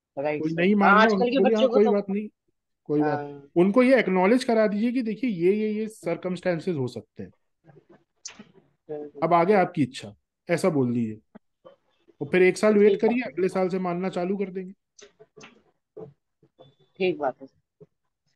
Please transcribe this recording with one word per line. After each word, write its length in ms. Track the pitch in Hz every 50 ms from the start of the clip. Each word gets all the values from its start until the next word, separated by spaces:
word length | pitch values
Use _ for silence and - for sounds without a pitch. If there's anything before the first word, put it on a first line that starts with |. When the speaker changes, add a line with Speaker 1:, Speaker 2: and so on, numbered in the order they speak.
| _ _ - 139
Speaker 1:
राइट 220 | 139 151 151 151
Speaker 2:
कोई 100 | 156 160
Speaker 1:
सर। 100 | 165 165
Speaker 2:
नहीं 140 | 175 196 208
मान 140 | 202 196 196
Speaker 1:
हाँ, 60 | 202
Speaker 2:
रहा, 80 | 214 220
Speaker 1:
आजकल 100 | 226 208
Speaker 2:
उनको 120 | 190 -
Speaker 1:
के 120 | 240 -
Speaker 2:
बोलिए, 60 | - 196
Speaker 1:
बच्चों 160 | 214 220 214
Speaker 2:
"हाँ, 80 | 254
Speaker 1:
को 80 | 240 226
Speaker 2:
कोई 100 | 208 214
Speaker 1:
तो 60 | -
Speaker 2:
बात 140 | 208 202 202 196
नहीं, 200 | 196 208 214 214 - _ _ _ _ _ _ _ _ _ _
कोई 180 | - 147 151
बात।" 180 | 147 151 147 147
Speaker 1:
हाँ। 300 | 143 143 143 143 - - -
Speaker 2:
उनको 280 | 170 180 202 196 254 254
ये 160 | 254 269 233
acknowledge 440 | 180 190 190 185 180 196 247 247 -
करा 240 | - 226 220 214
दीजिए 240 | 208 202 202 226 247
कि 100 | 233 262
देखिए, 280 | 233 220 202 - - 247
ये, 240 | 202 165 170 185 208
ये, 180 | 214 214 214
ये 160 | 214 214 220
circumstances 880 | 214 - - - 170 170 165 - 180 180 170 - 185 175 160 - 190 170
हो 120 | 139 127
सकते 360 | 120 - 110 - _ _ - 98
हैं, 80 | - - _ _ _ _ _ _ 160 147 - _ _ - _ _ _ _ _ - - - - - _ _ _ _ _ _ _ _ -
Speaker 1:
हम्म। 200 | 151 147 147 147 - 143 160
Speaker 2:
अब 100 | 165 175
आगे 200 | 170 170 185 214
आपकी 300 | 190 180 - - 160 131
इच्छा, 320 | 123 - - - 101 - _ _ _ _ _ _ -
ऐसा 200 | 170 156 - 190
बोल 240 | 160 139 127 123 120
दीजिए, 260 | 120 117 110 110 107 _ _ - - _ _ _ _ - - - _ _ _ _ _ _ _ _ -
और 60 | 147
फिर 160 | 135 - 185 180
एक 140 | 185 180
साल 200 | - 214 214 214
wait 120 | 202 202 214
Speaker 1:
ठीक 100 | 202 -
बात 80 | 226 226
Speaker 2:
करिए, 140 | 240 254 240
Speaker 1:
है। 80 | 196
Speaker 2:
अगले 180 | 151 170 185 180
साल 200 | - 190 185 180
से 100 | 185 185
मानना 300 | 185 180 170 175 190 190
चालू 280 | - 190 180 185 202
कर 120 | 190 202 190
देंगे। 240 | 180 190 185 185 202 _ _ _ _ _ - - _ - - _ _ - - - _ _ _ _ _ _ _ _ - - 151 143 - _ _ _ _ _ _ _ _ - - _ _ _ _ _ _
Speaker 1:
ठीक 200 | - 190 185 160
बात 240 | 151 143 127 - -
है। 60 | 135 135 _ _ _ _ _ _ - - _ _ _ _ _ _ _ _ _